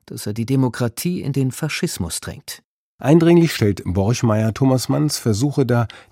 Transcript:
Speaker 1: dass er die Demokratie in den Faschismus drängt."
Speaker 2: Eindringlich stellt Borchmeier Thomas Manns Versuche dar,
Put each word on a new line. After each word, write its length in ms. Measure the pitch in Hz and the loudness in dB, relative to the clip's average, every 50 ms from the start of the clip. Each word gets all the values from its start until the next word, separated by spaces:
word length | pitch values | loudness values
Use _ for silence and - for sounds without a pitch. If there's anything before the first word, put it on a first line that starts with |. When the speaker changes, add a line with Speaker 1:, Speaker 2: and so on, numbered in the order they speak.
| _ | _
Speaker 1:
dass 200 | - 131 120 - | -16 -14 -10 -8
er 80 | 104 107 | -8 -6
die 100 | 113 113 | -6 -2
Demokratie 760 | 120 135 135 131 123 - - 123 117 - - - 175 180 - | 0 2 2 2 0 0 -2 -4 -4 -4 -4 -6 -4 -4 -4
in 100 | - 143 | -6 -4
den 180 | 135 139 131 127 | -2 -2 -2 -2
Faschismus 720 | - - 160 147 - - 185 165 - - 87 80 - - | -2 -4 -6 -6 -4 -4 -4 -6 -4 -6 -6 -6 -6 -8
drängt." 420 | - 82 - - - - - - _ _ _ _ _ _ _ _ | -10 -12 -14 -14 -14 -16 -18 -18 _ _ _ _ _ _ _ _
Speaker 2:
Eindringlich 560 | - 131 156 170 160 170 170 170 165 151 - | 2 4 4 6 6 6 6 6 6 4 2
stellt 280 | - 110 104 95 - - | 0 0 0 0 -2 -4
Borchmeier 680 | 95 90 98 95 107 120 - - 110 107 110 110 110 | -2 -2 0 0 0 0 0 0 2 2 2 0 0
Thomas 380 | 107 - 135 131 131 127 - - | 0 0 2 2 2 2 0 -2
Manns 260 | 135 143 151 147 - | 0 0 0 -2 -2
Versuche 480 | - - 120 104 101 135 147 139 147 147 | -2 -2 -2 0 0 0 0 0 0 0
dar, 240 | 117 120 120 113 - - - - _ | 2 2 0 0 -2 -6 -14 -20 _